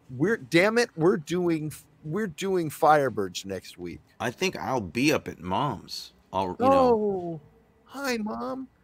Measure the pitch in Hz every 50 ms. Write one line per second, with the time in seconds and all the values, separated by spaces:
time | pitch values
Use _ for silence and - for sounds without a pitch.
0 | _ - 127 120 156 202 - - 131 117 160 170 190 214 226 240 240 - - 160
1 | 151 180 226 180 147 - 165 180 175 170 165 156 151 151 - - - _ _ _
2 | - 151 156 208 220 185 147 - 185 196 185 180 165 147 - - 165 151 156 151
3 | 139 127 101 104 98 90 90 - - 98 95 92 - - - 90 87 87 76 -
4 | - _ _ - 107 120 117 - 185 190 - 80 80 110 135 127 98 82 - 117
5 | 135 143 139 95 - 90 - - 78 90 92 110 139 143 104 80 - - - -
6 | - - - _ _ _ - 92 98 92 90 - 240 269 277 269 262 247 233 214
7 | 214 202 196 185 175 170 165 151 - - _ _ _ _ _ _ _ _ - 269
8 | 277 269 247 226 208 214 226 233 240 262 262 262 262 - _ _